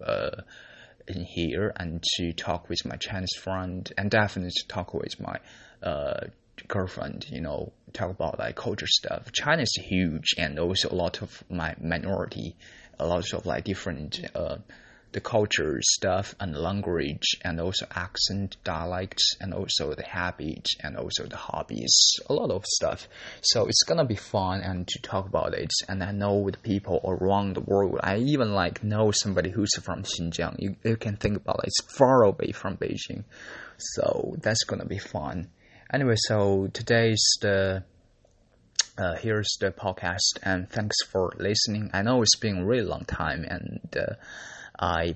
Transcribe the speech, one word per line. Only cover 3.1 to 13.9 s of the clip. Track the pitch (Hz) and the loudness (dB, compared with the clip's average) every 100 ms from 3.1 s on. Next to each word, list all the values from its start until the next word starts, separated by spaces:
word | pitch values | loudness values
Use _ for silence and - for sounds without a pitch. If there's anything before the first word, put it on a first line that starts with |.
| 98 92 - | -4 -4 -6
friend | - 95 92 92 92 - | -6 -4 -4 -8 -8 -4
and | 101 | 2
definitely | 110 104 - 87 | 4 4 0 -4
to | - - | -4 -4
talk | - 87 | -6 -6
with | - - - | -6 -6 -8
my, | - - - - - - | -8 -8 -12 -20 -20 -8
uh, | 92 73 71 - - - _ - - | -4 -2 -2 -4 -6 -14 _ -20 -6
girlfriend, | 101 92 - - - - | -4 -4 -4 -8 -8 -10
you | 67 | -6
know, | 78 71 - - - | -4 -4 -6 -12 -18
talk | - 90 | 4 4
about, | 95 78 - | 6 0 0
like, | 57 - | -2 -2
culture | 120 104 - | -2 -2 4
stuff. | - - - - | 2 4 -4 -4
China | - - 160 | -2 2 4
is | 123 - - | 2 -2 0
huge | 92 90 78 - - | 2 2 2 0 0
and | 76 73 | 0 0
also | 85 92 - | 0 2 0
a | 92 | 0
lot | 85 - | 0 -2
of | - - - | -10 -12 -8
my | 87 80 - | -4 -4 -4
minority, | 80 85 - 95 92 - - - - - - - | -2 -2 -2 -2 -2 -2 -4 -8 -20 -20 -20 -4
a | 78 | 0
lot | 87 82 | 0 0
of, | - 87 | -4 -2
like, | 58 | -2
different, | - 101 - | -2 -4 -4